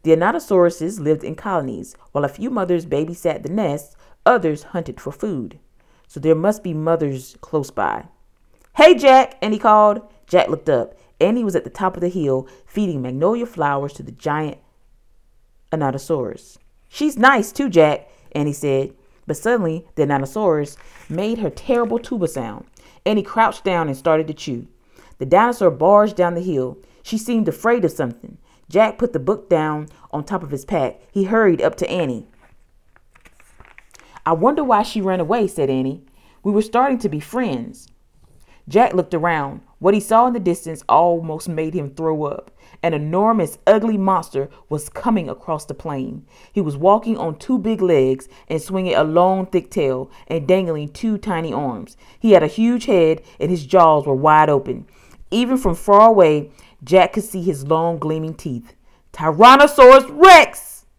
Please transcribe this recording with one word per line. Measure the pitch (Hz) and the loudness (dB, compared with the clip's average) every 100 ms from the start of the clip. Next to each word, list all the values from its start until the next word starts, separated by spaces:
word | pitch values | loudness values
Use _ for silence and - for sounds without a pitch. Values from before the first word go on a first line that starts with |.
"The | 160 | 2
Anatosauruses | 160 185 320 - 190 175 170 165 214 | 2 2 -2 -2 2 2 0 -10 -6
lived | 147 156 - | -4 -4 -4
in | 160 | -12
colonies. | 208 180 135 113 - - _ | -6 -6 -6 -12 -16 -20 _
While | - | -6
a | 139 | -6
few | - 233 | -6 -8
mothers | 240 180 175 165 | -6 -2 -4 -2
babysat | 139 160 170 170 151 | -6 -6 -6 -6 -6
the | 165 | -8
nests, | 202 185 143 - - _ _ 160 | -6 -4 -6 -12 -20 _ _ 2
others | 226 160 147 | 2 -2 -6
hunted | - 180 156 - | -8 -10 -10 -14
for | - | -14
food. | - 220 151 107 - _ _ _ _ _ | -10 -8 -8 -10 -18 _ _ _ _ _
So | 151 | -6
there | 151 160 | 0 2
must | 185 214 | 0 -4
be | 185 | -8
mothers | 156 156 165 151 131 131 _ | -6 -2 -2 -2 -6 -14 _
close | - 156 135 | -6 -6 -6
by." | - 85 53 - _ _ _ _ _ _ - | -4 -4 -4 -12 _ _ _ _ _ _ 6
"Hey, | 311 254 | 6 8
Jack," | 269 262 - - | 6 6 4 -4
Annie | 214 214 | -6 0
called. | 220 214 214 208 - _ _ | 4 6 4 2 -8 _ _
Jack | 180 - | 0 0
looked | 156 - | -4 -2
up. | 131 - - _ _ | -2 -4 -12 _ _
Annie | 175 240 | -2 0
was | 214 170 | -4 -4
at | - | -8
the | |
top | - 185 180 | -6 -6 -4
of | |
the | 175 | -6
hill, | 180 143 131 131 - _ | -4 -2 -4 -6 -20 _
feeding | - 202 147 | -6 -4 -6
magnolia | 127 131 175 233 233 | -8 -2 -2 -2 -6
flowers | 175 147 143 139 | -6 -4 -4 -6
to | - | -12
the | 143 | -20
giant | 123 156 151 151 - _ _ _ _ _ _ _ _ _ _ _ | -10 -6 -4 -6 -12 _ _ _ _ _ _ _ _ _ _ _
Anatosaurus. | 160 143 131 - 151 113 - - _ _ _ _ | -6 -6 -6 -6 -6 -6 -12 -20 _ _ _ _
"She's | - 302 285 | -6 -6 2
nice | 254 269 214 | 2 2 -2
too, | - 277 | -6 0
Jack," | 170 151 143 - _ - | 4 4 2 -10 _ -12
Annie | 147 147 | -6 -4
said. | 139 147 135 135 - _ _ - | -4 -2 -2 -4 -12 _ _ -10
But | 151 | -6
suddenly, | 220 240 170 160 - - | -2 -2 -2 -6 -12 -4
the | |
Anatosaurus | 143 143 135 220 208 151 143 - - - - | -2 -2 -4 -2 0 0 -4 -12 -20 -20 -10
made | 160 208 233 | -6 -6 -4
her | 185 | -6
terrible | - - 240 233 233 | -8 -4 -2 -2 -4
tuba | 233 233 165 | -6 -6 -6
sound. | - 113 104 - _ _ _ - | -6 -12 -16 -20 _ _ _ -2
Annie | 214 | -2
crouched | 196 226 226 - 196 | -2 -2 -2 -2 -4
down | 175 160 | -2 -4
and | 131 | -4
started | 170 156 156 | 0 0 -2
to | |
chew. | 151 - 120 - _ _ _ - - | -10 -10 -10 -12 _ _ _ -20 -12
The | 135 | 0
dinosaur | 175 233 233 185 | 2 2 2 0
barged | 123 165 208 214 208 | 2 4 4 4 0
down | 175 | -2
the | 170 | -2
hill. | 180 143 127 - _ _ | -4 -4 -4 -10 _ _
She | - 220 | -8 -8
seemed | 220 233 180 | -4 -2 -2
afraid | - 226 240 | -2 -2 0
of | 170 | -2
something. | - 131 117 - - _ _ _ | -4 -8 -8 -20 -20 _ _ _
Jack | 185 220 214 | 0 0 0
put | 240 | -4
the | 160 | -4
book | 131 214 - | -4 -6 0
down | 160 156 151 151 _ - | 0 0 -6 -10 _ -12
on | 151 | -12
top | 147 190 | -8 -8
of | 147 | -8
his | 139 | -12
pack. | - 175 127 - _ | -6 -4 -4 -8 _
He | 202 190 | -4 -2
hurried | 226 214 170 | 2 2 2
up | - - | -2 -2
to | - | -6
Annie. | 180 151 120 - _ _ _ _ _ _ _ _ _ - _ _ _ - - _ - _ - - | -4 -6 -8 -14 _ _ _ _ _ _ _ _ _ -20 _ _ _ -20 -20 _ -20 _ -10 -4
"I | |
wonder | 165 226 294 | 0 0 0
why | 269 214 | 0 0
she | 220 220 | -2 -4
ran | 190 185 | -4 -4
away," | 156 233 202 | -2 -2 -2
said | - 139 | -2 -2
Annie. | 131 131 147 _ _ _ _ | -2 -4 -8 _ _ _ _
"We | 196 | -2
were | 208 | -2
starting | 220 240 277 254 | 0 0 0 -2
to | 196 | -4
be | 151 | -8
friends." | - 254 233 127 117 - - _ _ _ _ _ _ _ - | -8 -6 -6 -6 -10 -18 -20 _ _ _ _ _ _ _ -4
Jack | 165 247 | 0 0
looked | 185 165 | -2 -4
around. | 165 170 160 139 - _ _ | -6 -4 -4 -8 -12 _ _
What | 175 | -2
he | 208 | -2
saw | 208 226 254 | 0 0 0
in | |
the | 240 | -2
distance | 180 170 165 156 - | -4 -6 -8 -12 0
almost | 139 175 170 165 156 180 | 2 2 -2 -6 -10 -8
made | 156 160 | -6 -6
him | 170 143 | -8 -10
throw | 139 160 156 | -8 -6 -4
up. | 147 - - _ _ _ | -6 -10 -16 _ _ _
An | 170 | -4
enormous, | 151 151 175 214 220 165 - - | -4 -4 0 0 0 -4 -2 2
ugly | 214 226 214 | 2 2 -2
monster | 190 185 180 135 139 - _ | 0 -2 -4 -8 -8 -14 _
was | 151 - | -10 -10
coming | - 247 214 156 | -6 -2 -2 -4
across | - - 151 | -12 -8 -8
the | - | -8
plain. | - 160 139 127 147 _ _ _ | -14 -10 -8 -10 -12 _ _ _
He | - | -4
was | 156 139 | -4 0
walking | 175 214 226 220 | 2 2 0 -6
on | 165 151 | -6 -8
two | - 254 | -4 -4
big | 208 220 | -2 -2
legs | 185 156 131 131 - - _ | 2 2 2 -2 -8 -20 _
and | 160 | -8
swinging | 156 190 185 - | -6 -6 -2 0
a | 156 | 2
long, | 165 180 190 180 | 2 2 0 -2
thick | 180 - | -4 -4
tail | - 139 127 135 - - | -4 -4 -4 -10 -18 -8
and | 165 139 | -6 0
dangling | 185 180 151 147 | 0 0 -6 -10
two | - 226 208 | -8 -6 -4
tiny | 214 170 160 | -4 -6 -6
arms. | 120 139 110 - _ - _ | -6 -6 -8 -14 _ -20 _
He | 226 | 4
had | 185 | 4
a | 151 | 4
huge | 214 226 240 254 | 0 -2 -2 0
head | 190 160 160 - - | 2 2 0 -8 -8
and | 160 | -6
his | 180 135 | -4 2
jaws | 185 165 151 143 | 4 6 4 0
were | |
wide | 135 151 156 151 | 0 4 4 4
open. | 143 135 120 - _ _ - - | 2 -2 -10 -12 _ _ -20 -6
Even | 226 247 262 | -4 -2 -2
from | 196 170 | -2 -4
far | - 202 220 | 4 8 8
away, | 208 165 151 147 _ _ _ | 8 4 4 -4 _ _ _
Jack | 131 185 180 | 2 4 4
could | 220 | 0
see | 202 190 | -8 -6
his | 175 143 139 | -6 -6 -2
long, | 160 170 165 | 0 0 -4
gleaming | 151 160 160 | -6 -6 -6
teeth. | 156 156 120 - _ _ _ _ | -10 -10 -10 -12 _ _ _ _
"Tyrannosaurus | - 156 156 233 269 285 294 254 269 269 | -4 -4 6 8 8 6 10 10 10 6
Rex!" | 294 381 349 269 - - - _ | 6 10 10 8 -2 -18 -20 _